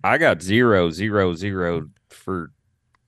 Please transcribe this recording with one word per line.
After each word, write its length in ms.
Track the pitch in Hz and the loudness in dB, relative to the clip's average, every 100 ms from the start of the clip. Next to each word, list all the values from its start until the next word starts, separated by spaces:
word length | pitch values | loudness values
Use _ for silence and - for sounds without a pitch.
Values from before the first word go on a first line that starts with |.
I 140 | 95 135 | 0 2
got 240 | 160 87 | 2 0
zero, 480 | 92 110 123 98 85 | 0 2 4 4 2
zero, 420 | 80 107 104 92 82 | -2 -2 0 0 -2
zero 540 | 101 95 87 85 76 - _ | -6 -4 -4 -4 -8 -16 _
for 420 | - - 92 78 _ _ _ _ _ | -16 -8 -8 -8 _ _ _ _ _